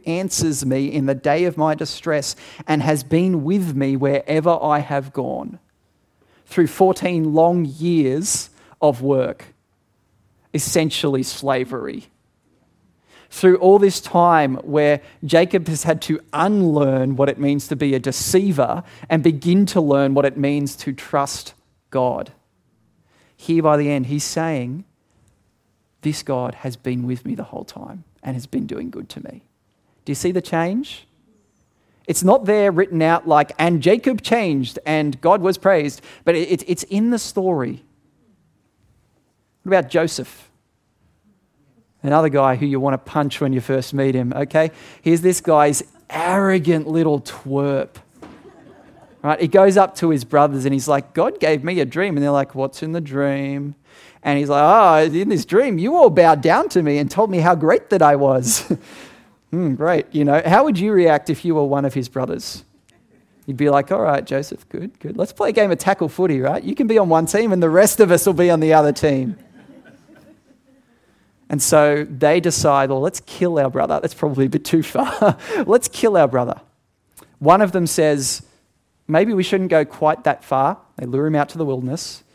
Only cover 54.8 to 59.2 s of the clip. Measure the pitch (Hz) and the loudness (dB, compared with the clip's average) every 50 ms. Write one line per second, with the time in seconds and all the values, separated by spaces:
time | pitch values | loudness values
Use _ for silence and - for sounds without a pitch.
54.8 | 214 180 160 156 156 160 151 170 196 208 214 156 117 - 165 208 269 277 208 160 | 6 6 6 6 4 2 0 0 -2 0 -2 -2 -2 0 2 2 2 2 0 -2
55.8 | 175 233 320 359 311 226 160 185 175 165 156 147 127 165 170 240 330 415 - 185 | -2 0 4 6 6 6 6 6 4 4 4 4 2 2 2 2 0 0 0 0
56.8 | 165 151 143 143 143 135 - 185 220 214 190 175 160 175 180 165 156 156 208 440 | 0 2 0 0 -2 -2 -2 -2 -2 0 0 0 2 2 2 2 2 2 2 2
57.8 | - - - 185 160 147 143 139 139 135 135 127 123 120 113 - - - 170 - | 0 0 2 4 6 6 4 4 4 2 2 2 0 -2 -4 -4 -2 -4 -6 -6
58.8 | - - - - - - - _ | -6 -14 -20 -20 -20 -20 -20 _